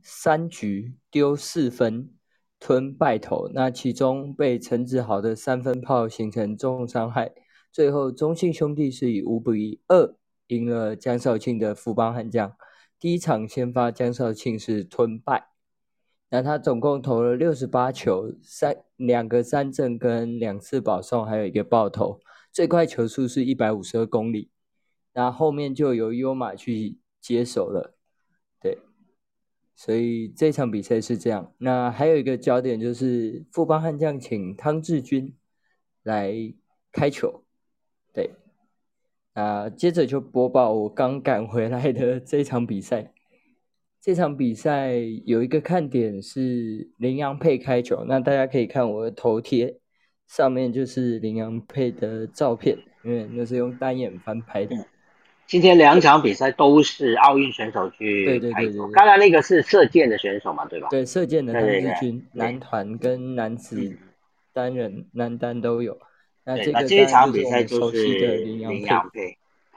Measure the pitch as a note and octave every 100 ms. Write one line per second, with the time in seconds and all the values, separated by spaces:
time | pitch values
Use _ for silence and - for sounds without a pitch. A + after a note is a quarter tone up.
0 | - - E3 D#3 E3 - G#2+ G2 A#2 B2+
1 | _ D3 C#3+ C#3+ - E3+ C3 - A#2 A#2
2 | C#3+ _ _ _ _ _ - C3 C3+ C#3
3 | D3+ A2 - - - C3+ C3 B2 B2+ A2
4 | C3+ C3+ C#3+ C#3 C#3+ A#2+ - A#2+ B2 C3
5 | A2+ G2+ A2 A2 - B2+ B2+ B2+ B2 B2+
6 | A2+ - G#2+ A2+ G#2 G#2+ C3 B2+ A#2+ A#2+
7 | A2+ A#2 A2+ - _ _ _ - D3 C#3+
8 | C3+ B2 D3+ E3 F3+ D#3 D3+ D3 C#3+ B2+
9 | B2+ G#2 - A2+ A#2 A2 G#2+ - - F3+
10 | C3 - _ _ _ A#2+ A#2+ A#2 G#2+ G#2
11 | B2+ A#2+ C3 A2 B2+ A2+ G#2+ G#2 - A2
12 | A2+ A#2+ A2+ A2+ G2+ - - _ _ _
13 | E3+ F3 E3 A2+ G#2+ - B2 B2 A#2+ A2+
14 | B2 A#2+ A#2+ A2 B2+ A2 A2 G#2+ F#2 -
15 | A#2 A2+ - B2+ - _ _ _ _ _
16 | _ _ _ B2 C3+ D3+ D3 A#2 C#3+ C#3
17 | C3 A#2 A#2+ B2 E3 C3+ C3 B2+ B2+ C3
18 | B2 F#2+ G#2+ - _ - D3+ - _ -
19 | B2+ A#2+ A2+ A#2+ A#2+ C#3+ C3+ C3 C3 A#2
20 | B2 A#2 A#2 A#2 A2 G2+ - C3+ G#2+ F#2
21 | - A#2+ A2 G#2+ G2+ G#2 G2+ A#2 G2+ G#2+
22 | G2 G#2 _ - _ - E3+ E3+ E3 -
23 | A2+ - B2+ C#3 B2+ B2+ A2 G#2+ F2+ A#2
24 | A2 A#2 A2+ G#2+ - _ _ _ _ _
25 | _ B2 B2 B2 D#3 D3 C#3+ C3+ C#3+ A#2+
26 | A2+ A#2+ C3 C3 A#2 G2 - A2 G#2+ -
27 | _ _ - A#2+ A#2+ - G2+ G2 - _
28 | _ _ _ _ _ _ F#2+ F#2+ _ _
29 | _ _ _ _ _ _ _ _ - A2+
30 | A#2 A#2 A2 - D#3 D3 B2 G#2+ G2 A2+
31 | A2 A#2 A#2+ G#2 E2+ _ B2+ B2+ B2 A#2
32 | D3+ D#3 C3 B2 C#3 B2 C3 A2+ A#2 A#2
33 | C3 A#2+ A2+ B2 D#3 - D#3 D#3 D#3+ D3
34 | D#3 C#3 B2+ G#2+ F#2 G2 D3 D#3 D#3 D#3+
35 | C3 C3+ C3+ - _ _ _ _ _ _
36 | A2 G#2+ G2 A2 A2+ - _ _ _ -
37 | C#3+ C#3 - - _ _ _ _ _ _
38 | _ - - - _ _ _ _ _ _
39 | _ _ _ - G#2 G#2 G#2+ F#2+ E3+ E3+
40 | B2+ C3+ - B2+ B2 C3+ A#2+ A2 G#2 -
41 | C3 C3+ C#3 A2+ A2 A#2 A2+ B2 C#3 A#2
42 | B2 B2+ - D3 C#3+ B2 A#2 G2+ F#2+ A#2
43 | - _ _ _ _ _ _ _ _ _
44 | - F3+ D#3+ C#3 B2+ A2 D#3+ C#3+ C3+ A#2+
45 | A#2 A2 - A#2 B2 D#3 D3+ F3+ D3 B2+
46 | A2+ G2 G2 - C3 B2 A2+ A2 - -
47 | A#2+ C3 C#3+ C#3 E3 C3 - B2 A#2+ -
48 | A2+ C3+ C3+ C#3 C3+ C3+ A2+ C3+ A#2 G#2
49 | A2+ G#2 A#2+ A2 - B2 B2 - _ _
50 | _ _ _ - C3+ B2+ B2+ A#2+ C3 -
51 | B2 A2+ A2 A2 A2 A2+ - C#3 B2+ -
52 | G#2+ A2+ A2 - C#3 A#2 - - - _
53 | A#2 A#2+ A2 A#2+ A#2 B2 B2 B2 C3 B2+
54 | A#2 F#2 A2 A2 A2+ G#2 G2+ A#2 - _
55 | _ _ _ _ - F3+ F3+ F3 D3 F#3
56 | D#3 D3+ C#3 G2 C3+ - C#3+ D3+ C#3+ -
57 | C3+ A2+ C3+ C#3 C#3 A2+ A2 G#2+ F#2 -
58 | G#2+ G2+ F#2+ B2 A#2+ A2 A2 G2+ G2+ C#3+
59 | G#3 G3 G3+ E3 - F3 - G3+ D3+ E3+
60 | C3 G#2 G2+ G2+ - - - E2 C#2+ C3+
61 | B2+ F#3 D#3 D#3 C3 A2+ G#2+ G2 F#2 F2+
62 | B2 A#2+ - A#2+ A#2 B2+ B2+ A2 G2+ A2+
63 | B2 B2+ B2+ B2+ A2 A#2+ - G#2+ G2 F2+
64 | F#2+ _ _ _ _ B2+ B2 B2+ A2 G2
65 | - A#2+ A#2+ A#2+ A#2+ A#2+ A#2 A#2 A#2 -
66 | - _ _ _ - B2+ B2+ C3+ C3+ G3+
67 | F#3+ B2+ C3+ A2 B2 A#2+ A2+ A#2+ A#2+ A#2
68 | G#2+ G2 F#2+ G#2+ A2 A2+ A2 G2+ G2+ F2+
69 | F#2 G#2+ F#2 - _ _ _